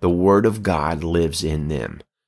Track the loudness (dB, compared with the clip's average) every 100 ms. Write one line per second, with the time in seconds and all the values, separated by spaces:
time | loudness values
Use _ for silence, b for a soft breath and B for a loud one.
0 | 0 2 4 4 4 0 -2 -2 -2 -4
1 | -2 0 0 -2 -4 -4 -4 -6 -8 -12
2 | -20 _